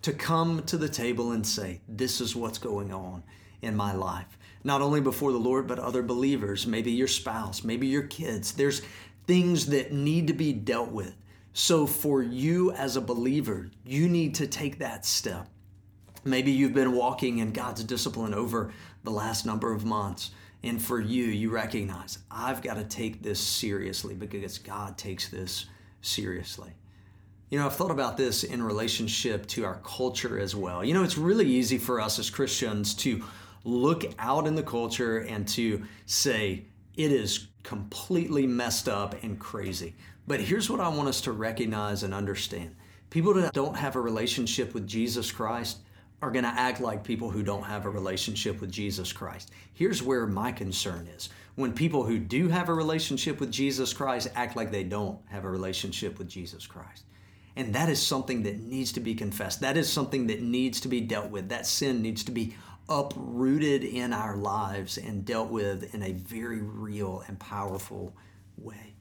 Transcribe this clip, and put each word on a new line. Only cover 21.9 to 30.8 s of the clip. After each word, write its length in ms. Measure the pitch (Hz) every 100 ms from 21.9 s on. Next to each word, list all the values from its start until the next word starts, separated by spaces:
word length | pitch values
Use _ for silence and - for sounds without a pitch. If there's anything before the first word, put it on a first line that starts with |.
| 90 92 - -
"I've 300 | - 123 131
gotta 240 | - 107 107
take 360 | - 110 107
this 160 | 107 98
seriously 800 | - - 110 101 95 95 104 98
because 420 | 101 101 98 92
God 400 | - 101 101 95
takes 300 | 101 92 -
this 380 | 95 92 - - - - -
seriously." 680 | - - 98 90 92 - 98 - - - - - - - -
You 100 | 143
know, 60 | 143
I've 100 | 139
thought 160 | 196
about 240 | 147 123 110
this 300 | 127 107 -
in 180 | 123
relationship 840 | 113 104 113 - 110 - 123 104 -
to 180 | - 101
our 160 | 92
culture 560 | - - 127 123 123 110
as 160 | 98 101
well. 260 | 92 87